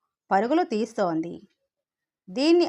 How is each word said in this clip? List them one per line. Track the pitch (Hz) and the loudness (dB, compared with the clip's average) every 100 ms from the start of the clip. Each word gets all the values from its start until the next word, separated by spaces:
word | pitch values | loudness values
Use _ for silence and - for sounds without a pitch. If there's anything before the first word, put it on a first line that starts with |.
| _ _ - | _ _ -2
పరుగులు | 196 233 320 | 0 2 0
తీస్తోంది. | 349 214 233 - 185 160 165 - - _ _ _ _ _ _ _ - | 0 -4 -4 -4 -2 -2 -6 -12 -20 _ _ _ _ _ _ _ -12
దీన్ని | 190 302 349 | -2 2 4